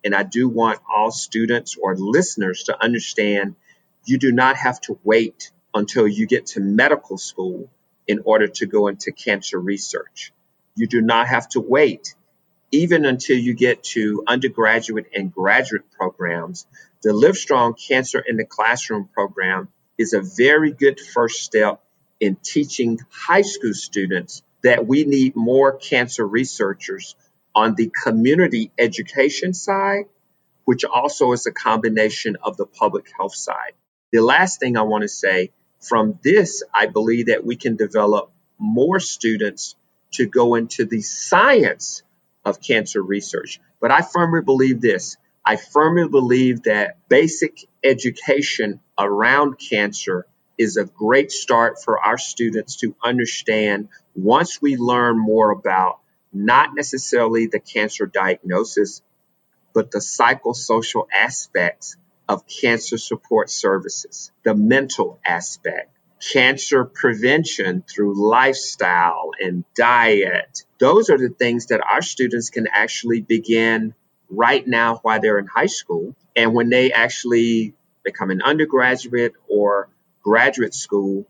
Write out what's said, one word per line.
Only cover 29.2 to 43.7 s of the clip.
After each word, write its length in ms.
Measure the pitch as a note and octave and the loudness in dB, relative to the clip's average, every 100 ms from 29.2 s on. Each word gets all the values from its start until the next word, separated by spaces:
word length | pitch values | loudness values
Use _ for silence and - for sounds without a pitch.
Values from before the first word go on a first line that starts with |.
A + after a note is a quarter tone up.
| C#3 - F#3 | 0 0 -6
side, 520 | F3+ - G3 G3 G3+ G3+ _ _ _ _ _ - | -6 -4 -2 -2 -4 -6 _ _ _ _ _ -2
which 200 | B2 - | 0 0
also 480 | B2 C#3+ - C3 | 0 -2 0 0
is 120 | B2 A2+ | 0 -4
a 60 | |
combination 880 | - A#2 A2 A2+ A2 G#2+ - A2+ G2 | -4 0 0 0 0 0 -2 -6 -6
of 160 | G#2+ G2+ | -8 -6
the 80 | G2 | -10
public 460 | - G#2 G2+ - - | -2 -2 -2 -8 -8
health 180 | G2 - | -8 -8
side. 380 | - - - _ _ _ _ | -10 -8 -10 _ _ _ _
The 100 | A2+ | 2
last 380 | A#2 D3 F#3 - | 6 4 2 0
thing 160 | B2+ A#2 | -2 0
I 60 | |
want 220 | G#2+ G#2+ | 0 0
to 40 | G#2 | -2
say, 440 | - G2 F#2 F#2 _ _ _ | -4 0 0 -2 _ _ _
from 400 | - A#2 G#2+ F#2+ | -2 0 0 0
this, 420 | C#3 G#3 E3+ - - | 2 4 2 -4 -4
I 140 | G#2 A2 | 0 0
believe 400 | G#2+ A2 A#2 A#2 | 0 0 0 0
that 180 | G#2+ A#2 | -2 -2
we 100 | A#2 | -4
can 220 | B2 A2 | -4 -2
develop 540 | G#2 A2 G#2 G#2 - _ _ _ | 0 2 2 0 -2 _ _ _
more 420 | G#2+ A#2 D3+ F#3+ | -2 0 2 0
students 760 | - - A2+ A2 G#2 - - - _ _ _ | -4 -4 -2 -2 -4 -6 -16 -16 _ _ _
to 140 | - A2+ | -4 0
go 300 | B2 A#2+ A#2 | 2 4 2
into 300 | A2+ - A2 | -2 -4 -4
the 160 | A2+ | -4
science 1000 | G#2 - - F3+ B3 B3+ A2+ - - - _ _ _ _ | -6 -10 0 4 6 6 4 -2 -10 -12 _ _ _ _
of 180 | G2+ - | -6 -6
cancer 400 | - A2+ G#2 G#2+ | 0 0 0 -6
research. 600 | F#2 G2+ - - - - _ | -4 -6 -4 -10 -10 -18 _